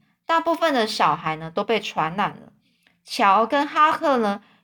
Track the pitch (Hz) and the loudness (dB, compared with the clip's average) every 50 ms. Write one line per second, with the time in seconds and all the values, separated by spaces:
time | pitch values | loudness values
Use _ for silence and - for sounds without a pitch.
0 | _ _ _ _ _ - 330 330 320 339 330 330 339 320 285 247 220 214 - - | _ _ _ _ _ 0 0 0 2 0 -2 0 0 0 2 2 0 0 0 0
1 | 196 160 147 156 - 160 156 156 165 160 160 208 208 - 226 202 214 - - 190 | 2 2 2 0 -2 -6 -6 -6 -8 -8 -6 -6 -2 0 -2 -2 -2 -4 -4 -4
2 | 160 160 170 202 196 170 - - - - _ _ _ _ _ _ _ _ _ _ | -4 -4 -2 -4 -4 -4 -6 -10 -20 -20 _ _ _ _ _ _ _ _ _ _
3 | _ - - - 226 196 190 208 226 226 294 285 294 294 - 320 302 311 - - | _ -12 -4 0 2 4 4 4 4 2 0 -2 -2 0 2 2 2 2 2 0
4 | 320 311 269 247 220 202 202 208 _ _ _ _ | 0 0 2 2 2 0 -2 -4 _ _ _ _